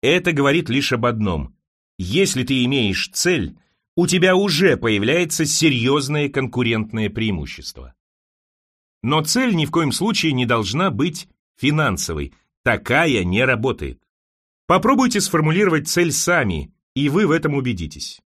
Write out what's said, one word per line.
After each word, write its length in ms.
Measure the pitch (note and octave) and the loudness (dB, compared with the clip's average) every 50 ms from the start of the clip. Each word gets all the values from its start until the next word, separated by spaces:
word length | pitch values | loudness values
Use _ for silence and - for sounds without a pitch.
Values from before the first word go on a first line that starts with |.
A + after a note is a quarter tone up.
Это 300 | - B2 D#3+ F3+ F3+ F3+ | 2 2 0 2 0 0
говорит 380 | E3 C#3 C#3+ C#3 C#3+ E3+ D#3+ A#2 | 0 2 2 2 2 2 0 0
лишь 240 | A2+ C3+ C#3 - B2+ | -2 -2 -2 -2 -2
об 120 | A#2 A2+ | 0 0
одном. 500 | A#2+ A#2+ A2 G#2+ G2+ F2 D#2 C#2 - - _ _ _ _ _ _ _ _ _ | -2 -2 0 -2 -2 -2 -2 -4 -8 -12 _ _ _ _ _ _ _ _ _
Если 460 | F#2 F2+ G#2 D#3+ G3 F#3 - C3 B2+ | -8 -2 2 2 2 2 0 -2 -2
ты 200 | B2 C3+ C3 B2 | 0 0 0 2
имеешь 440 | B2 C#3 C#3 A#2 G2+ F#2+ - - - | 0 0 0 0 0 0 -2 -4 -6
цель, 480 | - - - F3 F#3 D3+ G2 D2+ - _ _ _ _ _ _ _ _ | -4 -2 0 0 0 0 -2 -4 -8 _ _ _ _ _ _ _ _
у 120 | - F3 F3+ | 0 0 2
тебя 280 | F3+ F3 D#3+ F#3 F#3 | 2 2 4 4 4
уже 420 | F#3 G3 G#3 D#3+ D3 F#3+ F#3 C#3 - | 4 2 2 2 2 4 4 2 2
появляется 680 | - A#2 A2 G2+ G2+ A2+ C#3+ F3 F3+ - - - E3 | 0 0 0 2 2 2 2 0 0 -2 -2 -2 -2
серьезное 840 | D3+ - - E3 D#3+ C#3 A#2+ A2+ B2+ C#3 D3+ C#3 C3 D3 D3+ D3 C#3 | -2 0 2 2 2 2 2 2 2 0 0 0 -2 -2 -2 -2 -2
конкурентное 800 | C#3 C#3 C3 B2 - B2 B2 A2+ A#2 A2 G#2+ A2 - A2 A2 G#2 | -2 -4 -4 -4 -2 -2 0 0 0 -2 -2 -4 -4 -4 -4 -4
преимущество. 840 | - - A2+ A2 G2+ E2+ D2 C2 - - D2 - - - A#1+ B1 _ _ _ _ _ _ _ _ _ _ _ _ _ _ _ _ _ _ _ _ _ _ | -2 -2 -2 -2 -2 -4 -6 -8 -12 -14 -14 -16 -16 -16 -20 -20 _ _ _ _ _ _ _ _ _ _ _ _ _ _ _ _ _ _ _ _ _ _
Но 200 | - A2+ C#3+ D#3 D#3 | -4 0 0 0 0
цель 320 | D#3 - A#3+ C4 B3 G#3 | 0 0 0 2 2 2
ни 100 | E3 D3+ | 0 0
в 60 | C#3 | 0
коем 200 | D#3 E3+ E3 C#3+ | 0 0 0 0
случае 420 | A#2 - F3 G#3+ A3+ - - D#3+ C#3+ | -2 -2 -2 -2 0 0 0 0 0
не 120 | B2+ B2+ | 0 0
должна 460 | A#2+ B2 A2+ A2 F#2 G2+ D3 F#3 G3 | 2 2 0 0 -2 -2 0 -2 0
быть 360 | A2+ G2+ C3+ F3+ - - - _ _ _ _ _ _ _ | 0 0 -2 -2 -4 -8 -14 _ _ _ _ _ _ _
финансовой. 760 | - C#3 D3 D#3 D#3 C3 G2 D#2+ - - E2+ D2+ C#2+ C#2 _ _ _ _ _ _ _ | 0 0 2 2 2 0 0 -2 -4 -6 -6 -6 -6 -8 _ _ _ _ _ _ _
Такая 600 | B2 A2+ - - - A#2 C#3+ E3 E3 C3 G#2+ F2+ | -2 -2 0 0 0 0 2 2 2 2 0 0
не 200 | F2 F#2 G#2 B2+ | 0 0 2 2
работает. 580 | B2+ B2+ A#2 A2 C3 A#2 - E2+ C2+ B1 _ _ _ _ _ _ _ _ _ _ _ _ _ _ _ | 2 0 0 0 -2 -2 -2 -6 -10 -10 _ _ _ _ _ _ _ _ _ _ _ _ _ _ _
Попробуйте 540 | F3 F#3 F#3 A3+ C#4 - C4 A#3+ - G#3 | 0 2 4 4 4 4 2 2 0 0
сформулировать 680 | F#3+ - - E3 D3+ D3+ D#3+ F3+ G#3 F#3+ D#3+ D#3 D3 - | -2 0 0 0 2 2 2 2 2 2 2 0 -2 -2
цель 240 | - F3 F3 E3 | 0 0 0 0
сами, 640 | C#3+ - - - F3+ E3+ C3 G#2 F2 D#2 C#2+ - _ _ _ _ _ | 0 -2 0 0 2 2 2 0 -2 -4 -6 -10 _ _ _ _ _
и 160 | B2+ C#3+ C#3+ | -2 0 2
вы 160 | C#3 F3+ G#3+ | 2 2 4
в 60 | E3 | 4
этом 240 | D3+ E3 D#3+ D#3 D3 | 2 2 0 0 -2
убедитесь. 680 | C#3 C3 B2 A#2 F2+ E2+ D2+ - D2 - - - - _ | 0 -2 -2 -4 -4 -6 -10 -10 -12 -14 -14 -14 -18 _